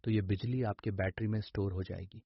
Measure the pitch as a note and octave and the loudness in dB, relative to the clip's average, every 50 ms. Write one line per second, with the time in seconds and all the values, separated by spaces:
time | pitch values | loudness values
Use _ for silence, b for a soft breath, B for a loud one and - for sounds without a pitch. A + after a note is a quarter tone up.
0 | - A#2 A2 G#2+ F#2+ F#2+ G2+ F#2 - A#2 B2+ B2+ B2 G#2+ G2+ - - A2 G2 G2 | 2 2 2 2 4 2 0 0 2 0 0 2 0 0 -2 -2 -2 -2 0 2
1 | F#2+ F#2+ F2+ - A2 G#2+ A2 G#2+ G#2 - - G#2+ G2 G2 F#2 F#2+ F#2 - F#2 F#2 | 0 0 0 0 0 2 2 0 -2 -2 -2 0 0 0 0 -2 -4 -4 -6 -8
2 | F#2 F#2 - G#2+ - | -8 -10 -14 -18 -18